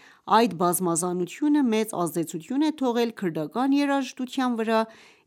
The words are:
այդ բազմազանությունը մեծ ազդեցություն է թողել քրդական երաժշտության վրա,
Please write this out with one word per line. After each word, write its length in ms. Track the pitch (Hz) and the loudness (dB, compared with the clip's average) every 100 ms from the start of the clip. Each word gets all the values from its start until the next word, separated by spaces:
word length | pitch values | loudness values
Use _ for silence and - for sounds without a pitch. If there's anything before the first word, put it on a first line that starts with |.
| - - - | -16 -20 0
այդ 280 | 214 240 165 | 2 2 2
բազմազանությունը 1040 | 175 175 180 165 180 180 175 - 302 294 254 | 0 2 0 0 -2 -2 -4 -2 2 4 4
մեծ 280 | 214 214 - | 2 0 -2
ազդեցություն 680 | 170 170 160 170 - 262 | -2 -2 -4 -6 -6 0
է 80 | 311 | 0
թողել 380 | 302 262 233 233 | 0 0 0 -2
քրդական 640 | 226 190 160 151 220 269 285 | -2 -4 -4 -4 -2 2 2
երաժշտության 800 | 285 277 254 - 254 - 254 233 | 2 0 -2 -6 -6 -2 -2 0
վրա, 260 | 226 220 220 - - _ | 0 0 0 -6 -20 _